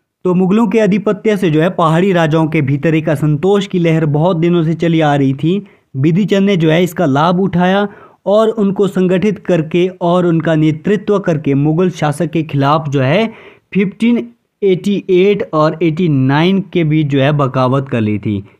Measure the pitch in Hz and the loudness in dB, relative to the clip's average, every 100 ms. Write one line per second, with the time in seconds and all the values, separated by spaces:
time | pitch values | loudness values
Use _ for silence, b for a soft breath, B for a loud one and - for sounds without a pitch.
0 | _ _ 185 180 185 208 233 226 214 202 | _ _ -2 0 2 2 2 2 2 0
1 | 214 196 220 202 190 151 160 185 160 160 | -2 -2 -2 -2 0 0 0 0 0 2
2 | 196 175 160 160 156 160 131 139 165 160 | 2 2 2 0 0 0 -2 -2 0 0
3 | 156 143 156 147 185 202 196 185 165 160 | 0 -2 0 0 0 0 -2 -2 0 0
4 | 156 147 170 180 170 175 160 165 170 160 | 0 0 0 0 0 0 0 -2 0 0
5 | 151 143 135 135 156 190 196 B B 135 | 2 2 0 0 -2 -2 -6 B B -2
6 | 147 170 190 196 196 196 160 160 180 - | 0 0 0 2 2 2 2 2 0 0
7 | 165 135 165 180 190 175 180 196 202 B | 0 2 2 2 0 0 0 0 -2 B
8 | B B - 208 220 226 196 196 196 185 | B B -2 2 2 0 -2 0 -2 0
9 | 185 185 214 196 - 175 156 175 180 180 | 0 0 0 -2 -2 -2 0 0 -2 -2
10 | 175 180 175 165 160 156 156 156 - 202 | -2 0 2 0 0 0 0 0 -2 -2
11 | 208 202 196 156 147 139 147 156 190 180 | 0 -2 0 -2 0 0 0 0 0 -2
12 | 151 147 170 170 156 139 139 156 151 139 | -4 -2 -4 -4 -4 -2 0 0 0 -2
13 | 131 175 226 B B B _ 185 196 - | 0 0 -2 B B B _ -2 -2 -2
14 | 233 240 233 - _ _ 202 180 202 196 | 0 0 -4 -14 _ _ -2 0 -2 -4
15 | - 180 190 202 - 156 156 160 170 156 | 0 2 2 0 -2 0 0 0 -2 0
16 | 180 139 131 143 170 196 - 180 160 156 | 0 2 2 2 2 0 -2 -2 0 0
17 | 147 139 135 147 135 131 127 135 131 120 | 0 0 2 2 0 0 0 0 -2 -2
18 | 107 104 110 101 101 B | -2 -2 -4 -6 -8 B